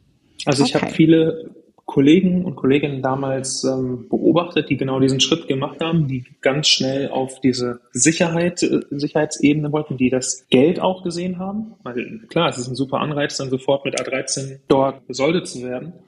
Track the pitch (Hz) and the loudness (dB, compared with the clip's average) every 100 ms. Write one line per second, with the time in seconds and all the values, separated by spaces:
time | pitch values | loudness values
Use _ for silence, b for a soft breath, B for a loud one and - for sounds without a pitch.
0 | _ _ _ - - 135 139 151 - - | _ _ _ -6 -2 2 2 2 0 4
1 | 160 160 160 - - - _ _ - - | 6 6 4 -2 -10 -18 _ _ -2 4
2 | 139 175 185 180 175 135 131 143 147 135 | 6 6 4 0 -2 -2 2 2 0 -2
3 | 131 135 135 135 135 - 131 131 127 123 | -4 -2 -4 -4 -6 -4 -2 -2 -4 -6
4 | - 117 - 156 170 156 147 135 135 135 | -4 0 2 2 0 -2 -2 -2 -2 2
5 | 131 135 - 160 - 135 147 - 165 170 | 2 2 0 0 -2 -4 -4 -4 -2 0
6 | 139 131 - _ 139 143 151 - 131 135 | 0 -4 -8 _ 0 0 0 0 0 -2
7 | 139 131 131 131 131 120 123 120 _ - | -4 -4 -4 0 0 2 -2 -6 _ 0
8 | 160 165 170 165 175 175 160 - - 143 | 2 2 0 2 0 0 0 0 -2 -6
9 | 147 160 151 - 143 151 147 151 151 131 | -2 0 -2 2 2 2 0 -2 -4 0
10 | 127 127 - - _ 127 151 - 185 185 | 2 2 -2 -8 _ 4 4 4 0 -2
11 | 175 170 185 180 190 208 220 - 127 120 | -6 -6 -6 -6 -6 -8 -10 -12 -10 -8
12 | 110 113 - 160 160 123 123 127 131 123 | -8 -12 -4 0 0 -2 -8 -6 -4 -2
13 | 135 147 147 - 135 127 - 139 135 135 | -2 -2 -4 -4 -4 -4 0 -2 0 -4
14 | 127 131 - - 135 135 - 139 135 131 | -4 -6 -6 -8 -8 -14 0 2 2 -2
15 | - 123 143 175 - 131 123 127 156 - | -12 0 0 0 -4 -10 -8 -8 -10 -16